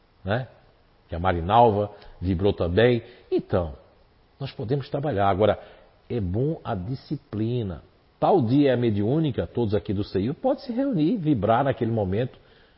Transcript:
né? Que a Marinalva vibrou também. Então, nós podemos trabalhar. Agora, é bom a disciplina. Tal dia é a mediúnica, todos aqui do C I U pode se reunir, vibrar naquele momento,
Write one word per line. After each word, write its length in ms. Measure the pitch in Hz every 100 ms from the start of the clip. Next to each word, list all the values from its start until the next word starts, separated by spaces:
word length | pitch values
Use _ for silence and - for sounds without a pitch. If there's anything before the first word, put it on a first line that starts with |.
| _ _
né? 240 | 92 117 127 - _ _ _ _ _
Que 60 |
a 40 | 85
Marinalva 720 | 92 87 85 113 120 101 101 - - -
vibrou 320 | 90 87 101
também. 500 | 98 87 90 123 120 - - -
Então, 440 | 370 - 98 80 69 - _ _ _ _ _
nós 100 | 135
podemos 360 | - 113 139 -
trabalhar. 400 | 143 143 101 98
Agora, 300 | 92 104 - - - - _ _
é 120 | 117
bom 400 | 92 98 143 165
a 100 | -
disciplina. 1080 | 110 92 135 - 147 - 104 110 123 104 78 - _ _ _
Tal 200 | 156 190
dia 300 | 113 139 143
é 20 |
a 40 | 123
mediúnica, 720 | 120 101 101 151 156 113 87
todos 260 | - 117
aqui 180 | 104 -
do 120 | 101
C 160 | 104 95
I 100 | 107
U 40 |
pode 280 | 156 262 277
se 100 | -
reunir, 440 | 233 277 196 151 233
vibrar 480 | 156 131 101 113
naquele 260 | 139 120 113
momento, 480 | 113 95 101 127 - _ _ _